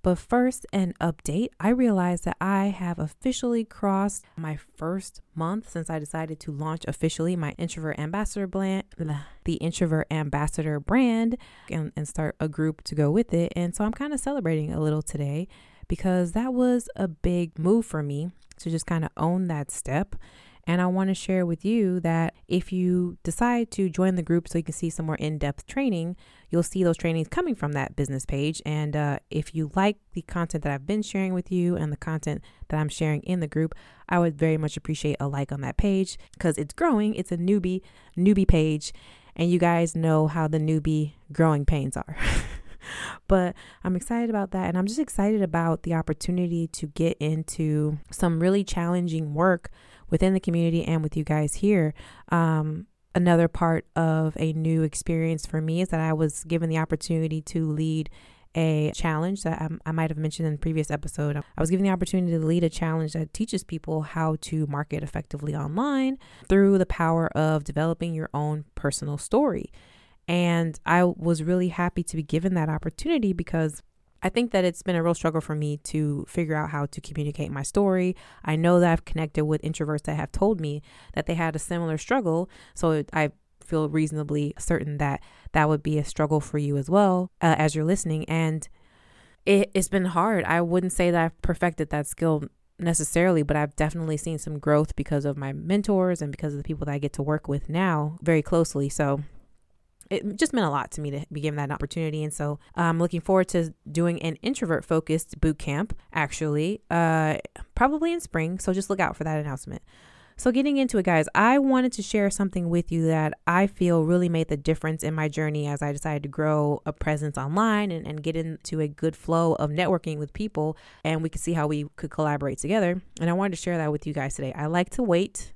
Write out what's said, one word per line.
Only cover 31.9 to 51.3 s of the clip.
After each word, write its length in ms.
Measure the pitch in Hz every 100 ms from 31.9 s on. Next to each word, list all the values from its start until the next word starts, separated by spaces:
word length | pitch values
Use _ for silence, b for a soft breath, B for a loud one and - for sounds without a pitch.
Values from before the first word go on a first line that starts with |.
the 60 | 147
content 460 | - 160 - 151 b b -
that 100 | 151
I'm 100 | 151
sharing 340 | - 156 147
in 180 | - 180
the 80 | 156
group, 260 | 156 160 B B B B
I 120 | 180
would 180 | 170 147
very 180 | 160 156
much 200 | 151 -
appreciate 400 | - 156 151 139
a 80 | 139
like 240 | 139 139
on 120 | 139
that 140 | 135 -
page 400 | 208 190 190 - b -
'cause 180 | 175 151
it's 160 | -
growing. 400 | - 339 220 214
It's 180 | 220 185
a 40 | 175
newbie, 440 | 175 208 180 185 b b b -
newbie 300 | 185 196 185
page. 460 | 165 156 151 - B B B B
And 160 | - 170
you 80 | 175
guys 380 | 175 170 170 165
know 320 | 160 156 156
how 180 | 160 156
the 140 | 156
newbie 540 | 156 160 147 156 151 - -
growing 320 | 147 160 147
pains 320 | 143 151 135 -
are. 200 | - 151
<laughs> 60 | B B B B B B B B B B -
But 260 | 190 180 - B B
I'm 100 | 190
excited 340 | 180 - 233 233
about 220 | 214 190
that. 180 | 185 180
And 80 | 180
I'm 120 | 190
just 100 | 247
excited 420 | 294 - 202 214
about 440 | 185 165 165 160
the 100 | 165
opportunity 720 | 165 160 151 - 180 175 170 165
to 220 | - 151
get 280 | - 165 -
into 800 | 151 160 156 - 156 151 151 151 -
some 300 | - 180 160
really 240 | 180 196
challenging 720 | 190 180 170 180 175 160 156
work 360 | 147 185 175 - B B B B
within 240 | 160 190
the 60 | 190
community 440 | - 170 165 165
and 180 | - 165
with 140 | 156 165
you 80 |
guys 300 | 151